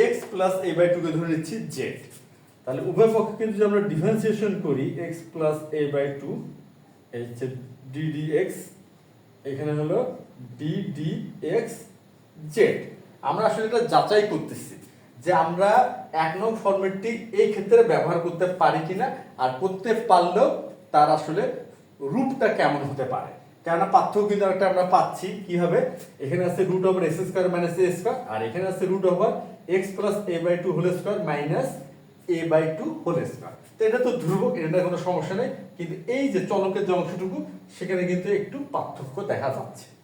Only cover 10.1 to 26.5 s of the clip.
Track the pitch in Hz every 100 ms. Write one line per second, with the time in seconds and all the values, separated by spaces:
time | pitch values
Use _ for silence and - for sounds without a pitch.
10.1 | - - - 127 - 156 196 - 147 156
11.1 | - - - 156 226 - - - - _
12.1 | _ _ 156 151 226 147 - - - -
13.1 | - 143 190 220 220 220 233 - 151 -
14.1 | 208 208 156 - - - - - - -
15.1 | - 170 175 165 175 202 226 - - -
16.1 | 156 160 185 226 - 202 190 190 190 226
17.1 | 226 - 202 208 196 - 233 165 147 170
18.1 | 175 170 165 180 185 160 160 160 190 277
19.1 | - - - 127 - 185 185 233 226 -
20.1 | 175 180 202 277 - - - - 151 151
21.1 | 151 - 175 - - - - - - 139
22.1 | 247 254 - 170 165 147 143 139 139 123
23.1 | - - - - - 165 170 - - -
24.1 | 208 202 202 190 185 190 185 180 180 160
25.1 | - 190 - - 175 165 - - - -
26.1 | - 139 180 175